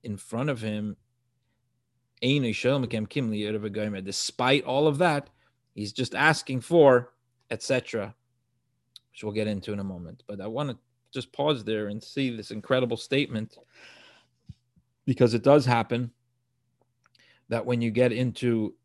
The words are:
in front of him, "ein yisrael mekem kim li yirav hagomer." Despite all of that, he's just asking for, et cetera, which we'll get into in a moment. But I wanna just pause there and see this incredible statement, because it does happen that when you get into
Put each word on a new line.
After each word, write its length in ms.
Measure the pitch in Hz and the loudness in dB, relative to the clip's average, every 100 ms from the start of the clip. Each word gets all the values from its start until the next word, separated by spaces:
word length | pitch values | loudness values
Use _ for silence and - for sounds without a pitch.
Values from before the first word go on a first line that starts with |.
in 160 | 120 101 | -10 -12
front 320 | - 113 147 | -8 -4 -4
of 100 | 120 | -2
him, 380 | 110 107 107 98 _ _ _ _ _ _ _ _ _ _ _ _ | -4 -4 -6 -8 _ _ _ _ _ _ _ _ _ _ _ _
"ein 180 | 123 143 | 0 2
yisrael 420 | 123 104 131 139 | 0 0 0 0
mekem 240 | 120 117 107 | -2 -4 -4
kim 220 | 147 117 | -4 -2
li 120 | 107 | -2
yirav 280 | 104 107 104 | -4 -4 -6
hagomer." 340 | 101 107 98 | -4 -4 -6
Despite 600 | 95 - - - 127 139 | -8 -6 -8 -2 2 2
all 240 | - 131 156 | 2 0 2
of 100 | 143 | 2
that, 320 | 175 143 - _ _ _ _ - | 0 0 -6 _ _ _ _ -10
he's 180 | 104 | -8
just 220 | - 123 - | -6 -6 2
asking 460 | 151 156 - 131 | 4 2 -2 -8
for, 520 | - 170 143 123 123 _ _ _ _ | 4 8 10 8 4 _ _ _ _
et 100 | 113 | -10
cetera, 540 | - 131 - 113 98 - _ _ _ _ _ _ _ - _ | -2 -2 -2 -6 -8 -12 _ _ _ _ _ _ _ -20 _
which 120 | - | -10
we'll 100 | 107 | -6
get 120 | 104 107 | -2 -2
into 260 | 101 92 | -4 -6
in 60 | 101 | -6
a 60 | |
moment. 400 | 98 90 85 - - | -6 -10 -14 -16 -14
But 160 | 101 | -10
I 60 | 101 | -8
wanna 320 | 117 147 107 _ _ _ | -6 -6 -8 _ _ _
just 200 | 135 - | -12 -10
pause 320 | - 143 135 | -2 -2 0
there 260 | 104 107 104 | -2 -4 -4
and 120 | 107 | -8
see 340 | - - 131 117 | -8 -4 -4 -4
this 140 | 104 | -10
incredible 480 | 110 - 131 123 117 | -12 0 0 0 -4
statement, 580 | - 139 139 117 110 - _ - - - - - _ _ - - _ _ _ _ - | -2 -2 0 -4 -8 -14 _ -20 -20 -20 -20 -20 _ _ -20 -20 _ _ _ _ -4
because 300 | 123 123 113 | 4 4 4
it 80 | |
does 200 | 135 147 | 6 6
happen 480 | 123 117 110 120 120 _ _ _ _ _ _ _ _ _ _ _ _ _ _ | 6 0 0 -4 -6 _ _ _ _ _ _ _ _ _ _ _ _ _ _
that 180 | 117 117 | -4 -2
when 160 | 120 | 0
you 80 | 117 | 0
get 200 | 110 123 | 4 2
into 640 | 117 127 - 123 113 107 - | 4 -2 0 0 0 -2 -6